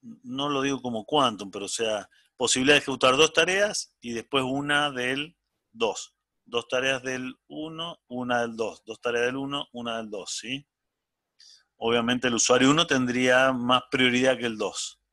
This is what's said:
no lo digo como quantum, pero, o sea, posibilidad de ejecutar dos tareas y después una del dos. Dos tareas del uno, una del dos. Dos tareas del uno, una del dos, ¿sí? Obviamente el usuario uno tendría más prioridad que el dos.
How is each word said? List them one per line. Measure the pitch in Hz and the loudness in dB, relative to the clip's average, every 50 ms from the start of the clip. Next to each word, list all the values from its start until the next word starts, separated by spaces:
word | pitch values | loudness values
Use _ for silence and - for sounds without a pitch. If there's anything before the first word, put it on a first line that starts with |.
no | _ 120 113 _ _ 127 123 135 139 147 | _ -20 -20 _ _ -10 -6 -4 -2 0
lo | 143 135 135 | 0 0 0
digo | 139 139 127 | 0 -2 -2
como | 123 123 117 110 104 | -4 -6 -6 -6 -6
quantum, | - 151 151 139 123 110 95 104 98 | 0 2 4 4 4 2 -2 -10 -10
pero, | 95 104 98 | -8 -8 -8
o | 95 | -6
sea, | - - 117 110 107 104 95 _ _ _ _ _ _ | -4 -2 -2 -2 -2 -4 -6 _ _ _ _ _ _
posibilidad | _ 123 117 - 131 131 139 147 | _ 0 0 2 2 4 6 6
de | 143 | 4
ejecutar | - - 135 123 - 131 127 | 4 0 -4 2 4 4 6
dos | 135 156 156 - | 6 4 4 4
tareas | - 165 170 185 196 208 214 190 - - _ _ _ | 2 2 2 2 0 0 0 -2 -6 -10 _ _ _
y | _ 120 117 | _ -8 -8
después | 117 110 _ - 139 131 | -8 -8 _ -2 -2 0
una | 127 131 139 143 143 147 147 147 147 | 0 -2 -4 -2 0 2 2 2 0
del | 139 127 123 123 131 139 147 160 _ _ _ _ _ _ _ _ _ | -2 -4 -4 -4 -4 -4 -6 -10 _ _ _ _ _ _ _ _ _
dos. | 113 117 107 92 - - - _ _ _ _ _ _ _ | -2 -2 -2 -2 -4 -10 -16 _ _ _ _ _ _ _
Dos | _ 113 120 113 _ | _ -6 -6 -4 _
tareas | - 127 127 135 135 127 123 | -4 -2 0 0 -2 -2 -4
del | 131 131 127 127 127 127 _ _ _ | -6 -8 -6 -8 -10 -12 _ _ _
uno, | 143 151 156 160 160 160 165 170 - _ _ _ | -14 -12 -12 -12 -10 -12 -12 -12 -12 _ _ _
una | 123 123 127 123 123 120 | -10 -8 -4 -2 0 0
del | 120 117 113 | 0 -2 -2
dos. | 110 113 104 - - _ | -4 -6 -6 -6 -10 _
Dos | - 110 - | -16 -16 -8
tareas | - 120 120 120 120 | -6 -2 0 0 0
del | 123 127 | 0 -2
uno, | 135 139 139 139 143 143 _ _ | -4 -6 -6 -6 -8 -10 _ _
una | 120 117 117 113 113 | -10 -8 -6 -6 -6
del | 113 107 | -8 -8
dos, | 101 98 90 - - - | -10 -12 -10 -8 -10 -10
¿sí? | - 110 131 139 143 _ _ _ _ _ _ _ _ _ _ _ _ _ _ _ - - - _ _ _ _ | -8 -8 -10 -10 -12 _ _ _ _ _ _ _ _ _ _ _ _ _ _ _ -20 -20 -20 _ _ _ _
Obviamente | _ 110 117 117 120 120 117 123 123 117 127 | _ -2 0 2 2 2 0 -2 0 0 0
el | 120 | 0
usuario | 113 - - 123 127 127 131 | 0 2 4 4 6 6 6
uno | 143 160 170 | 6 4 2
tendría | - 143 131 127 123 120 127 127 127 127 127 131 135 131 | 2 2 0 2 0 0 0 2 4 4 6 4 4 2
más | 123 120 123 127 127 - _ | 0 2 2 2 2 2 _
prioridad | - 135 127 127 123 123 127 131 131 120 | 0 2 4 4 4 4 4 4 2 2
que | 120 | -2
el | 120 110 107 | -6 -4 -2
dos. | 104 95 - - - - - _ _ _ | -4 -4 -4 -6 -10 -10 -12 _ _ _